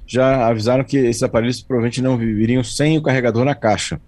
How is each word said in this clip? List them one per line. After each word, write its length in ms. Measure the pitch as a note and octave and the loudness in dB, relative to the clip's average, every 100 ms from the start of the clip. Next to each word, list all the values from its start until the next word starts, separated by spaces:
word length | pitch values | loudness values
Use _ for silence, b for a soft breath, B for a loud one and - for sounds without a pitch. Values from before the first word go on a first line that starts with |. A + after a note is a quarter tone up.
| - | -6
já 400 | A#2+ C3 C3+ A2+ | 0 2 2 0
avisaram 380 | A2+ G#2+ B2+ | 0 0 0
que 140 | C3 C#3 | 0 0
esses 240 | A#2+ A#2 | 0 0
aparelhos 400 | B2+ A#2 A#2 B2+ | 0 0 -2 -4
provavelmente 400 | - B2+ A#2 A#2+ | -4 -2 -2 -2
não 160 | B2+ B2+ | -2 0
vi-, 160 | A2+ | -2
viriam 300 | G#2+ A2+ B2+ | 0 0 0
sem 340 | A#2+ - D3 D#3+ | -2 -2 0 2
o 40 | |
carregador 420 | D3+ C3 B2 A2 | 2 0 2 2
na 100 | C3 | 0
caixa. 440 | C#3 A2+ G2 - D#2+ | 0 0 0 -2 -10